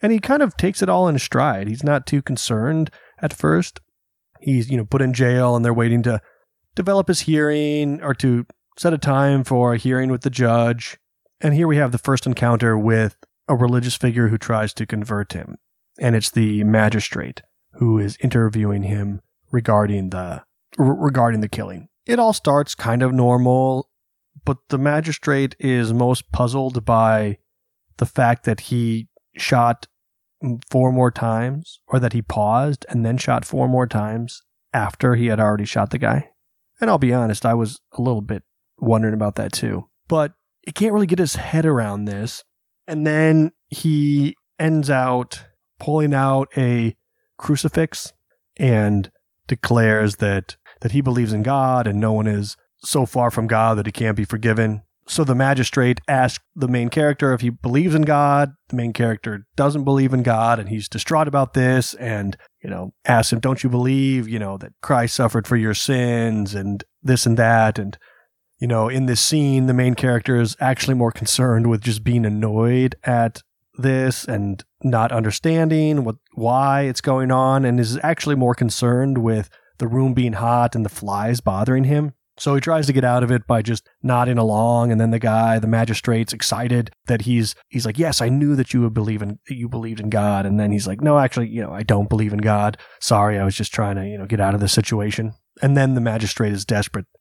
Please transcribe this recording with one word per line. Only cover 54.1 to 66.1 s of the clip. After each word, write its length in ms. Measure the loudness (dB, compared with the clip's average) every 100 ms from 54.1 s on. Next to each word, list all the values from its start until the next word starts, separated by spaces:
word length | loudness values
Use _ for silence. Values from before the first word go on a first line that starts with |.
| -2
be 100 | -4
forgiven. 560 | -2 0 2 0 -2 -10 _ -8
So 160 | -2
the 120 | 0
magistrate 640 | 2 2 0 0 0 2 0 0
asks 340 | 0 0 -2 _ -6
the 100 | -2
main 220 | -2 -2
character 460 | 0 0 0 0
if 80 | 0
he 80 | -2
believes 440 | -4 -2 0 2
in 80 | 2
God. 520 | 2 2 4 2 0 -4 -8
The 80 | -4
main 180 | -4
character 520 | -2 -2 -2 -6 -10 -10
doesn't 300 | -2 0 0
believe 300 | 0 2 2
in 80 | 2
God, 360 | 0 2 2 0
and 120 | -2
he's 180 | -8 -8
distraught 400 | -8 -2 0 0
about 240 | 0 0
this 400 | 2 2 2 0
and, 460 | -6 -8 -6 -6 -8 -14 _
you 80 | -12
know, 240 | -12 -12 _
asks 260 | 2 2 2
him, 80 | -2
"Don't 240 | -2 -2
you 60 | -2
believe, 580 | 0 0 0 0 -2 -4
you 120 | -6
know, 180 | -8 -10
that 160 | -14 -12
Christ 360 | 0 0 0 0
suffered 300 | 0 0 0
for 120 | 0
your 160 | 0
sins 800 | -2 -2 0 0